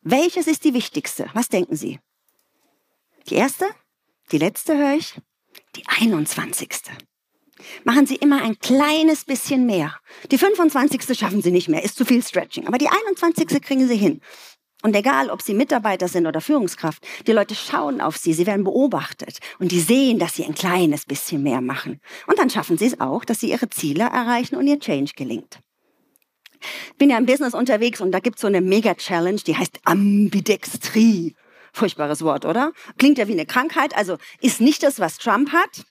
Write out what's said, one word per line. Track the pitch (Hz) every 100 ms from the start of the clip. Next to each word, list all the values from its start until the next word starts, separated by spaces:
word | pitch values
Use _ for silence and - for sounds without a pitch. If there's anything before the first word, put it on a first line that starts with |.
welches | 160 254 339 359 320
ist | 302 311
die |
wichtigste? | 240 - - - - -
Was | 208 -
denken | 202 - 151
Sie? | 110 - _ _ _ _ _ _ _ _ _ _ _ _ -
Die | -
erste? | 262 - 381 - _ _ _ _ _
Die | 151
letzte | 170 - - 294
höre | 285
ich? | 294 - - _ _ _ - _ -
Die | -
einundzwanzigste. | - 226 170 156 - - - - - - - _ _ _ _ _ _ - -
Machen | - 254 269
Sie | 269
immer | 294 277
ein | 226 214
kleines | - 269 294 311 320 311 -
bisschen | 254 - 269 247
mehr. | 190 147 - _ - -
Die | 269
fünfundzwanzigste | 392 403 330 277 277 254 - 247
schaffen | 190 202
Sie | 180
nicht | 180 -
mehr, | 160
ist | 202 -
zu | 247
viel | 247
Stretching. | - 180 - - -
Aber | 247
die | -
einundzwanzigste | 381 440 370 339 330 320 285
kriegen | - 269 254
Sie | 226
hin. | 196 - - - - _ _ _
Und | 220 202
egal, | 226 269 269
ob | -
Sie | - 202
Mitarbeiter | 285 262 208 185 180
sind | 180 160
oder | 160
Führungskraft, | - 294 180 - 160 - - - -
die |
Leute | 220 202 214
schauen | - - 294 262
auf | 156 160
Sie, | 170
Sie | 160 175
werden | 196
beobachtet | 190 233 277 175 143 - - - - -
und | 185
die | 175
sehen, | 160 254 269 226
dass | 170 -
Sie | 160
ein |
kleines | 147 185 180 170 147 -
bisschen | 139 - 151
mehr | 139 123
machen. | 127 135 - - - - -
Und | 427
dann | -
schaffen | 208 - 165
Sie | 233
es | -
auch, | 131 175 -
dass | 226
Sie | 233
Ihre | 247 233
Ziele | - 156 147
erreichen | 233 - 233 240 247 254
und | 277
Ihr | 285
Change | - 143 143 -
gelingt. | 131 117 - - _ _ _ _ _ _ _ _ _ _
Ich | - - - _
bin | 285
ja | 240
im | 247
Business | 277 262 233
unterwegs | 247 214 240 226
und | 190
da | 190
gibt's | 247 -
so | 208
eine | 190
Mega-Challenge, | 185 202 214 175 - 175 175 208
die | - 160
heißt | - -
Ambidextrie. | - 185 202 202 202 202 175 196 - - - 220 226 196 165 - _ _ -
Furchtbares | - 196 - 147 151
Wort, | 160 139 -
oder? | 226 294 - - -
Klingt | 277 262
ja | 202
wie |
eine | 190 180
Krankheit, | 254 294 330 294 -
also | 185 165 - -
ist | 254 -
nicht | 240 302
das, | 285 247
was | 170 -
Trump | 240 208 285
hat. | 320 392 - -